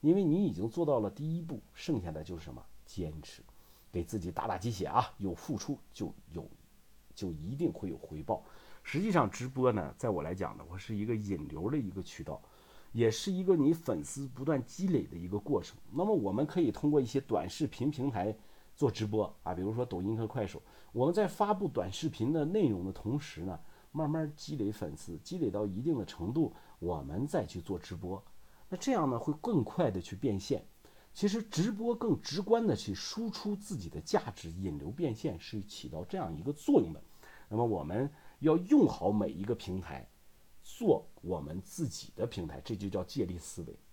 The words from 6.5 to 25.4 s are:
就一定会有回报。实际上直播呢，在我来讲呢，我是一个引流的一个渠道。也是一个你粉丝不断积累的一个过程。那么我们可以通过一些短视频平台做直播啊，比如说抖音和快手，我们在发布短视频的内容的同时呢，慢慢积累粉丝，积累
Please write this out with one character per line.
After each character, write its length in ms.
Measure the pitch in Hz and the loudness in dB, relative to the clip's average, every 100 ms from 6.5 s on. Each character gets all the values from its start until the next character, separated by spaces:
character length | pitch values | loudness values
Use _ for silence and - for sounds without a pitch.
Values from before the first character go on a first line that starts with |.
| - - - - - - | -16 -20 -20 -20 -20 -20
就 180 | - 92 | -8 -6
一 240 | 78 80 139 | -6 -6 0
定 160 | 170 | 0
会 160 | - - | 0 -6
有 100 | - | -8
回 260 | - 76 | -10 -10
报。 200 | - 107 - - - - | -2 -4 -4 -20 -18 -16
实 180 | - 147 | -4 -2
际 120 | 208 | 4
上 180 | 175 113 | 4 4
直 180 | - 127 | 0 -6
播 240 | 131 127 | 2 4
呢， 220 | 107 73 - | 4 0 -2
在 140 | 123 | 0
我 140 | 92 | 0
来 100 | 76 | -2
讲 240 | 92 85 55 | -4 -4 -6
呢， 60 | 78 | -12
我 80 | 92 | -12
是 200 | - 107 | -6 -4
一 100 | 107 | 0
个 100 | 113 | -2
引 320 | 101 92 73 | 0 -2 -4
流 220 | - 95 | -4 -2
的 80 | 147 | 0
一 140 | 104 | -2
个 100 | 92 | -6
渠 220 | 90 - | -8 -10
道。 180 | - 76 - - - - - 110 | -10 -10 -12 -20 -20 -20 -8 4
也 140 | 113 | 6
是 200 | 107 - | 6 0
一 120 | 185 | 0
个 120 | 185 180 | 6 8
你 160 | 143 | 8
粉 320 | 165 - 95 | 4 2 -2
丝 240 | 73 - 139 | -2 -6 -8
不 160 | 123 | -4
断 220 | 131 147 117 | 0 0 0
积 220 | - 190 | -2 2
累 160 | 156 | 2
的 120 | 87 85 | 2 -6
一 120 | 87 | -4
个 100 | 101 | -4
过 240 | - 120 | 2 0
程。 160 | 85 - - | 0 -12 -8
那 120 | 131 | -2
么 80 | 190 | 2
我 200 | 208 98 | 2 2
们 120 | 98 147 | 2 0
可 120 | - | 2
以 120 | 165 | 2
通 180 | - 147 | 2 4
过 100 | 147 | 4
一 60 | 123 | 4
些 160 | 135 | 0
短 260 | 135 101 87 | 0 0 0
视 200 | - 147 | -2 -4
频 240 | - - | 0 -2
平 180 | - 135 | 0 -2
台 260 | 110 98 107 - - - - | 0 0 -2 -10 -20 -20 0
做 140 | 143 | 2
直 160 | - 107 | 2 0
播 260 | 107 101 - | 2 0 -2
啊， 100 | - | -6
比 80 | 90 | -2
如 100 | 95 | -2
说 140 | 113 123 | 0 -2
抖 160 | 87 | -2
音 160 | 95 113 | -2 0
和 80 | 110 | -2
快 220 | 131 98 | -2 -4
手， 120 | - - - - | -6 -16 -20 -8
我 140 | 113 131 | 2 2
们 80 | |
在 140 | 180 202 | 4 2
发 260 | - 202 | 2 2
布 140 | 208 190 | 2 0
短 260 | 123 92 | 0 -2
视 160 | 98 156 | -2 -4
频 240 | - 113 | 0 2
的 100 | 160 | 2
内 240 | 147 202 170 | 2 4 4
容 160 | 98 | 4
的 80 | 92 | -2
同 280 | 92 104 139 | -4 -2 -2
时 220 | 147 - | -2 -8
呢， 180 | 90 90 - - - | -8 -8 -10 -18 -10
慢 180 | 147 151 | -4 0
慢 240 | 160 151 151 | 0 -2 -6
积 200 | - 147 | -8 -2
累 160 | 101 | -2
粉 260 | 107 85 71 | -2 -6 -8
丝， 180 | - 82 | -10 -10
积 180 | - | -8
累 140 | 180 | -2